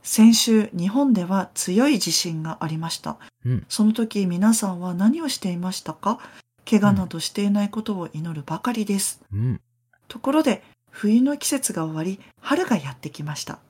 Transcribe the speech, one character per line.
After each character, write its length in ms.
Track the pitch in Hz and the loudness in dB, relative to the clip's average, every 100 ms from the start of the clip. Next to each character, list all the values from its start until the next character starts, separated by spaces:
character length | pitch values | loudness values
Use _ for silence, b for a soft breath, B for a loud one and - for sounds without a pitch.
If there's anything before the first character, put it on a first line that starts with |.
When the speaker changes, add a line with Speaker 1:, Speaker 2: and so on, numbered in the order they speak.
Speaker 1:
先 320 | - - 220 | -2 8 8
週、 360 | 226 - 220 208 | 8 4 2 2
日 160 | 180 180 | -2 0
本 240 | 240 277 | 2 4
で 120 | 208 | 2
は 260 | 175 196 - | 2 -2 -2
強 340 | - - 190 277 | -6 0 2 4
い 100 | 240 | 2
地 140 | 170 | 0
震 300 | 160 180 160 | -2 -2 -6
が 160 | 156 - | -6 -6
あ 80 | 160 | -6
り 100 | 160 | -6
ま 100 | 165 | -6
し 120 | - | -8
た。 180 | - - B _ | -10 -12 B _
Speaker 2:
う 80 | 120 | -4
ん。 140 | 123 - | -4 -4
Speaker 1:
そ 160 | - | 2
の 80 | 214 | 2
時、 340 | 220 220 208 185 | 2 -2 -2 -2
皆 280 | 175 214 | 2 2
さ 140 | 226 202 | 2 0
ん 120 | 175 | -6
は 140 | 180 | -6
何 260 | 180 208 320 | 2 2 2
を 80 | 311 | -4
し 100 | - | -4
て 120 | 190 | -4
い 60 | 175 | -4
ま 160 | 180 | -6
し 100 | 185 | -6
た 100 | - | -10
か？ 260 | 156 196 247 B B _ _ - | -6 -4 -4 B B _ _ 0
怪 120 | 214 | 4
我 120 | 202 | 4
な 140 | 196 185 | 2 0
ど 120 | 165 | -6
し 120 | - | -6
て 120 | - | -2
い 80 | 202 | 0
な 140 | 202 | 0
い 40 | 202 | 0
こ 140 | 220 | -4
と 160 | 220 196 | -6 -6
を 100 | 170 | -8
祈 220 | 151 165 | -8 -8
る 80 | 151 135 | -8 -8
ば 140 | 160 | -6
か 120 | - | -4
り 120 | 233 | -4
で 140 | 208 196 | -2 -2
す。 200 | - - _ | -4 -8 _
Speaker 2:
う 40 | 98 | -4
ん。 240 | 123 117 _ _ _ _ _ | -2 -4 _ _ _ _ _
Speaker 1:
と 100 | - | -6
こ 120 | 262 | 0
ろ 100 | 302 | 2
で、 200 | 302 - b _ _ | 2 0 b _ _
冬 300 | - 208 226 | -4 2 4
の 160 | 262 285 | 4 0
季 120 | - | -4
節 240 | 277 - | -2 -4
が 120 | 175 | -4
終 120 | 160 156 | -4 -4
わ 80 | |
り、 160 | 170 196 B _ | -6 -8 B _
春 260 | - 302 370 | -2 -2 0
が 100 | 202 | -2
や 160 | 135 | -2
っ 40 | 131 | -12
て 140 | 151 | -14
き 120 | - | -10
ま 100 | 151 147 | -10 -8
し 80 | |
た。 140 | - - | -10 -14